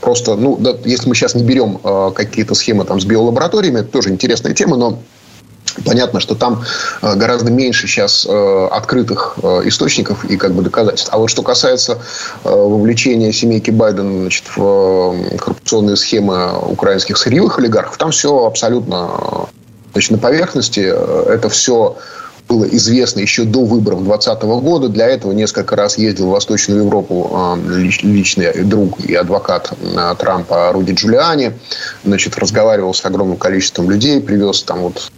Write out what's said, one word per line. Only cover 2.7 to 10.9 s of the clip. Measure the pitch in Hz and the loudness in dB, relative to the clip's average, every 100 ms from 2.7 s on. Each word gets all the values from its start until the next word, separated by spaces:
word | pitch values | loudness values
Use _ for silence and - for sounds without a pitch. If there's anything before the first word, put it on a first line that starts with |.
| 107 | 0
там | 92 95 | 0 -2
с | |
биолабораториями, | 95 110 117 120 160 214 190 123 | 0 2 2 2 0 0 0 0
это | 107 | -2
тоже | 139 104 | -2 0
интересная | 92 127 - - | 0 0 0 -2
тема, | - - 127 | -2 0 2
но | 120 113 - _ - - - - - - | 0 -2 -10 _ -20 -20 -20 -16 -12 -6
понятно, | - 117 123 - | -2 0 0 -2
что | - | -2
там, | 113 123 113 117 - - - | -2 -2 -2 -4 -8 -8 -4
э, | 107 98 | -2 0
гораздо | 117 120 117 | 2 0 2
меньше | 120 131 113 98 | 2 2 0 -2
щас, | - 101 - - | 0 2 0 0
э, | 104 101 95 95 | 2 2 2 2
открытых, | 110 113 127 113 104 - - | -2 -2 0 0 -2 -6 -4
э, | 98 90 | 0 0
источников | - - - - 110 104 | 0 0 0 -2 -2 -4
и, | - 95 | -4 -2
как | 98 | 0
бы, | 90 | 0
доказательств. | 90 - 110 | 0 0 0